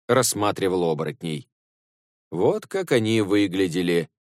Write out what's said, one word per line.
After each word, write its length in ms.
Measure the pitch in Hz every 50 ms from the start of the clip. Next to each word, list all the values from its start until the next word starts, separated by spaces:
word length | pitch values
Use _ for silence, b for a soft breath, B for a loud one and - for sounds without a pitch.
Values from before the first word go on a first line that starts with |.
| _
рассматривал 800 | - 120 131 120 - - 101 104 104 90 - 95 92 92 92 87
оборотней. 680 | 82 78 71 78 78 76 - - 82 78 69 - _ _ _ _ _ _ _ _ _ _ _ _ _ _ _ _ -
Вот 360 | 80 85 101 143 196 214 -
как 260 | - - 190 180 -
они 280 | 139 117 110 110 113 110
выглядели. 920 | 104 92 104 104 101 92 85 95 95 87 78 90 87 87 87 85 78 - _ _